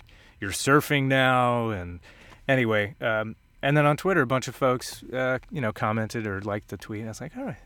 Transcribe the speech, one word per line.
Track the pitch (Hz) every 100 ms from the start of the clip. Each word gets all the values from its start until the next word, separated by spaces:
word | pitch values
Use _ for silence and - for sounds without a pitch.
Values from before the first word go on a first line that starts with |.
| - - - -
you're | 98
surfing | 90 - 147 - 143 135
now, | 135 127 127 123 120 113
and | 101 87 87 - - - - -
anyway, | 131 117 107 104 -
um, | 123 110 110 110 _ _
and | 139 147
then | 147
on | 147
Twitter, | 185 180
a | 123
bunch | 131 131
of | -
folks, | 131 127 - - -
uh, | 127 131 131 -
you | 170
know, | 113
commented | 104 113 110 107 120 110
or | 98
liked | 101 101 -
the | 101
tweet. | - 104
And | 110
I |
was | 107
like, | 147 247
"All | 269
right, | 123